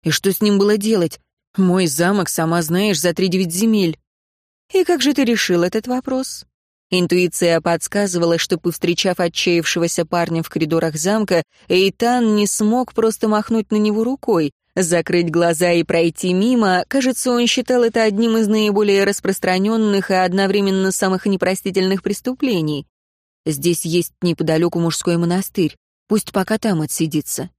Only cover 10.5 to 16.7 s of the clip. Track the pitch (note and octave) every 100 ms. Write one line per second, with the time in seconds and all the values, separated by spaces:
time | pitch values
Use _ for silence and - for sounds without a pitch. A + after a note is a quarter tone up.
10.5 | - D#3 E3 D#3+ D3+ E3+ A3 G#3 E3+ -
11.5 | _ - F#3 G3 - A#3 B3 A3+ G#3 G#3
12.5 | - G#3+ A#3+ B3 - A3+ - A3 G#3+ G#3+
13.5 | A3+ G#3 G#3+ G#3+ G#3 A3+ C4+ - F#3 D3
14.5 | _ _ - E3+ E3+ D#3+ F3 E3+ E3+ E3+
15.5 | D#3 F3 E3+ D#3+ E3+ E3+ - F#3 F#3 A3
16.5 | B3+ G3+